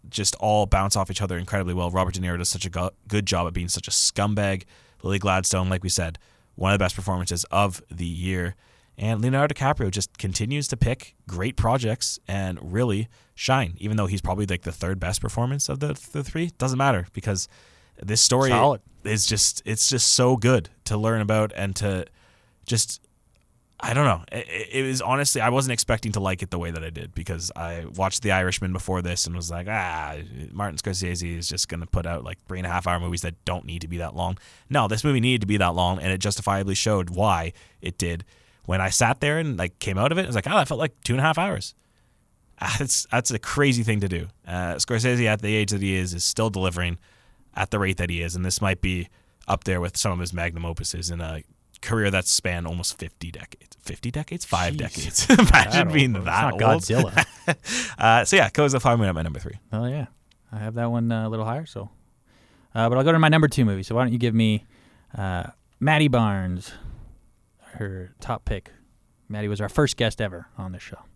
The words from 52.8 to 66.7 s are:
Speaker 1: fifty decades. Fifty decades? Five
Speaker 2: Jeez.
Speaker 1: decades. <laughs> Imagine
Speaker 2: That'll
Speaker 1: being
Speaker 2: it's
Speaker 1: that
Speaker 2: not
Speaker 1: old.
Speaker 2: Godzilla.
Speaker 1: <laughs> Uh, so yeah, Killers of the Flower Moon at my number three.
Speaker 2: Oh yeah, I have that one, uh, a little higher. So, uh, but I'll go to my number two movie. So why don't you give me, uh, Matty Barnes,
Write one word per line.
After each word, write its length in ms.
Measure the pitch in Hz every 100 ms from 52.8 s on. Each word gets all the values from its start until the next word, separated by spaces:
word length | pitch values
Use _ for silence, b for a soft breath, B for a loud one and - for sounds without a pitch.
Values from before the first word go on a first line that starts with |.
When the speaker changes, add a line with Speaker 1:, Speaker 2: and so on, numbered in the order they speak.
| 85 -
Speaker 1:
fifty 320 | 85 _ 82
decades. 460 | 78 - - - -
Fifty 280 | - 73 117
decades? 340 | 135 156 175 -
Five 300 | 87 87 -
Speaker 2:
Jeez. 20 |
Speaker 1:
decades. 520 | - - - - -
<laughs> 0 |
Imagine 420 | 190 165 156 104
Speaker 2:
That'll 220 | 123 170
Speaker 1:
being 220 | 156 135 101
Speaker 2:
it's 80 |
Speaker 1:
that 180 | 90 87
Speaker 2:
not 120 | 120
Speaker 1:
old. 80 | 101
Speaker 2:
Godzilla. 640 | 110 110 - 117 107 170 - - -
Speaker 1:
<laughs> 540 | 156 - 247 247 -
Uh, 240 | 113 117
so 140 | 104 196
yeah, 100 | -
Killers 260 | - 147
of 40 | 131
the 40 |
Flower 140 | 131 120
Moon 140 | 101
at 60 | 85
my 60 |
number 160 | 82 67
three. 200 | - - _
Speaker 2:
Oh 100 | 107 120
yeah, 200 | 143 127 _ _ _ _
I 60 | 107
have 160 | 107 113
that 140 | 120
one, 220 | 117 117
uh, 160 | 113 110
a 20 |
little 140 | 110
higher. 220 | 110 127 160
So, 240 | - 98 - _ _ _ b b b b
uh, 140 | 113 117
but 100 | 123
I'll 60 |
go 80 | 143
to 80 | 160
my 80 | 156
number 220 | 160 156
two 160 | 127 113
movie. 180 | 95
So 100 | 95
why 100 | 113 127
don't 80 |
you 40 | 120
give 160 | 117
me, 300 | 113 110 107 - b b b b -
uh, 300 | 98 90 - - _ _
Matty 260 | 135 156 151
Barnes, 640 | 123 113 98 92 90 -